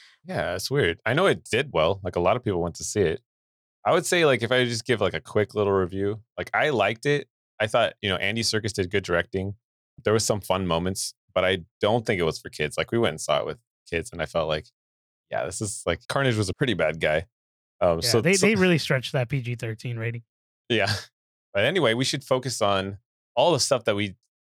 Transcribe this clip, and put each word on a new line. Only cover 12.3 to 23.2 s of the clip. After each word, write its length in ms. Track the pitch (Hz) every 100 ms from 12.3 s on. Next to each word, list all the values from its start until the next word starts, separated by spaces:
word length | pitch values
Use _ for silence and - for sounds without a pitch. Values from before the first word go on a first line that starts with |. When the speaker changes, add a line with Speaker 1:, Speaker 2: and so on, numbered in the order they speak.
| 76
Speaker 1:
for 100 | 80
kids. 300 | - 73 -
Like, 140 | 80
we 60 | 117
went 140 | 104
and 60 | 76
saw 200 | - 73
it 40 |
with 140 | - - _ _ -
kids, 220 | 82 -
and 100 | 85
I 40 | 80
felt 220 | 85 80
like, 200 | 78 - _ _ _ _ _ _
"Yeah, 120 | 55
this 160 | 71 -
is, 220 | 107 -
like, 220 | 92 85 -
Carnage 300 | 139 131 110
was 120 | 95
a 60 |
pretty 200 | - 131
bad 260 | 87 80 80
guy." 260 | 80 78 - _ _ _ _ _
Um, 180 | 87 85
Speaker 2:
Yeah, 80 | -
Speaker 1:
so, 120 | 117
Speaker 2:
they, 140 | 156
Speaker 1:
so 120 | 190 202
Speaker 2:
they 80 |
really 240 | 208 185 165
stretched 360 | - 135 -
that 140 | 143 117
P 120 | 139
G 160 | 120 117
thirteen 420 | 117 110 127 113
rating. 240 | 117 120 - _ _ _ -
Speaker 1:
Yeah. 240 | 110 98 101 - _ _ _ _
But 120 | 101
anyway, 300 | 120 190 123
we 100 | 117
should 180 | 131 139
focus 400 | - 131 131 -
on 360 | 101 98 98 98 _ _